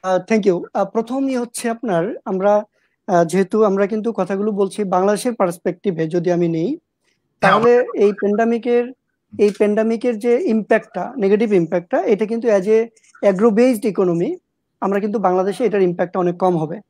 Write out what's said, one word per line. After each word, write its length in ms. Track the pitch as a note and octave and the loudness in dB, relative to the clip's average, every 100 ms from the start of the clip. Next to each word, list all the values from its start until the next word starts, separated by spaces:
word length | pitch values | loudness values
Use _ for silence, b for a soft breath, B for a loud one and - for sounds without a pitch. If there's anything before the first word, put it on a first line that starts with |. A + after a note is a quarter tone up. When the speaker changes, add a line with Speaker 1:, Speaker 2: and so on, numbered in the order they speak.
| F#3 | 0
Speaker 1:
আহ, 260 | F#3 F#3 | -2 0
thank 140 | A3 G3 | 2 2
you। 160 | F3 - | 0 -2
আহ, 120 | A3 G3 | -4 -2
প্রথমই 500 | A3 A3+ C4+ C4+ B3+ | -4 -4 -4 -2 -4
হচ্ছে 340 | A#3+ - A#3+ | -6 -6 -6
আপনার, 460 | A#3 B3 E3+ F#3 F4+ - | -6 -2 -2 -2 -6 -6
আমরা, 400 | F#3+ G3 G#3 G#3+ _ _ _ - | -2 2 2 0 _ _ _ -2
আহ, 160 | F3 E3 | 0 2
যেহেতু 380 | F3 F#3+ G#3+ | 0 0 2
আমরা 240 | A3 G3 G3+ | 2 2 -2
কিন্তু 260 | A3 G#3+ | -2 -4
কথাগুলো 380 | G#3+ F#3 G3 G#3+ | -4 -4 -2 -2
বলছি 320 | G3+ G3 G3+ | -2 -4 -4
বাংলাদেশের 500 | G3 F3+ G3 G#3 B3 | -2 0 2 0 -4
পার্সপেক্টিভে 760 | A3+ F#3 E3+ G3 F3 G3+ E3 D#3+ | -2 -2 -2 -6 -4 -6 -4 -2
যদি 240 | F3 E3+ | -2 0
আমি 160 | F3 E3+ | 0 0
নেই, 200 | E3 F#3 | -2 -4
Speaker 2:
হ্যাঁ, 120 | D#4+ _ _ _ _ _ _ | -6 _ _ _ _ _ _
Speaker 1:
তাহলে 400 | G3 F#3+ A#3 A#3+ | 2 4 4 4
Speaker 2:
অবশ্যই। 220 | B3 D4+ | 2 2
Speaker 1:
এই 100 | G#3 | 0
প্যান্ডেমিকের, 800 | G3+ G3+ G#3 A3+ A#3 A#3+ A#3+ B3 - _ _ _ G#3 | 2 -2 0 0 0 0 0 -2 -10 _ _ _ 0
এই 100 | G#3 | 0
প্যান্ডেমিকের 680 | G3 G#3 G#3 A3 A3+ B3 A3 | 2 0 2 0 0 -2 -2
যে 240 | A#3+ A#3+ | 0 0
ইম্প্যাক্টটা, 680 | F4+ A3 G3 A3 - F#3 F#3+ C4+ | 2 -2 0 -2 -2 -10 -10 -2
নেগেটিভ 360 | F#3+ G#3 A3+ | 0 2 2
ইম্প্যাক্টটা, 480 | G3 D#3+ F3+ F3 C#4 | 2 2 -2 -2 -2
এটা 240 | F#4 G#3 G#3+ | 0 0 0
কিন্তু 220 | A#3 A#3+ | -2 0
as 200 | G3+ F#3+ | 0 2
a 200 | A3 A3+ _ b - G#3 | 0 0 _ b -2 0
agro 200 | F#3+ A3+ | 4 2
based 420 | G#3 B3+ A3+ G#3+ | 4 2 2 -2
economy, 420 | F#3 F#3 E3+ G#3+ F4+ _ _ _ _ | 0 0 0 -2 -6 _ _ _ _
আমরা 180 | G3 G3 | -4 -2
কিন্তু 200 | G#3+ G#3+ | -2 -2
বাংলাদেশে 460 | F#3+ F#3 F#3+ G3 A#3+ | 0 0 -2 -2 -2
এটার 160 | G#3 | 2
ইম্প্যাক্টটা 380 | F#3 F3 F3+ F#3+ | 0 0 -4 -2
অনেক 180 | F3 F3 | -2 0
কম 200 | F#3 F3 | 0 0
হবে। 220 | D3+ G3+ | -4 -10